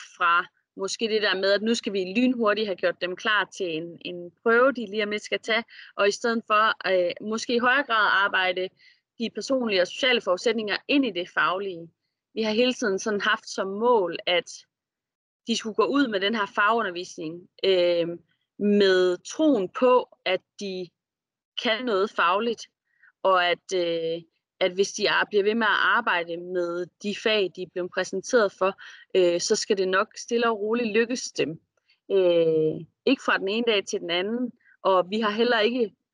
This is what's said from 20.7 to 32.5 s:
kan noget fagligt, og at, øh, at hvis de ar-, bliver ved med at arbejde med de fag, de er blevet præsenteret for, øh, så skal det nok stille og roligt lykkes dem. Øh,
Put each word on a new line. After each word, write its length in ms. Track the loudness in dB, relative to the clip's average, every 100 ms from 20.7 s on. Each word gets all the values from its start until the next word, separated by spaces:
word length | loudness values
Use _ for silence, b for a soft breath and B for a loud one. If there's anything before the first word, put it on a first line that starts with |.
| -8 -10 _ _ _ _ _ _ -6
kan 220 | -2 -2
noget 260 | 0 0 0
fagligt, 560 | 0 2 2 -2 -6 -10 _ b b b _
og 240 | 2 4 2
at, 280 | 0 -2
øh, 480 | -2 -2 -2 -4 -6 -10 _ _ -2
at 100 | -2
hvis 200 | 0 -2
de 180 | 0 0
ar-, 160 | 0 0
bliver 140 | 0
ved 100 | 2
med 120 | 2 0
at 160 | 2 2 0
arbejde 400 | 0 -2 -4 -8
med 500 | -6 -4 -4 -4 -8 _
de 120 | -8 -4
fag, 280 | 0 0 -2 -6
de 60 |
er 40 | -10
blevet 180 | -8 -6
præsenteret 640 | -6 -6 -6 0 2 2
for, 280 | 0 -4 -4 B B B
øh, 260 | 2 2 2
så 160 | 0 -2
skal 220 | -2 -2
det 100 | 0
nok 200 | 0 -2 -6
stille 340 | -4 0 0
og 100 | -2
roligt 320 | -2 -2 0
lykkes 400 | 0 0 -2 -8
dem. 280 | -4 -4 -6 _ _ _ _ -2
Øh, 640 | 2 4 4 4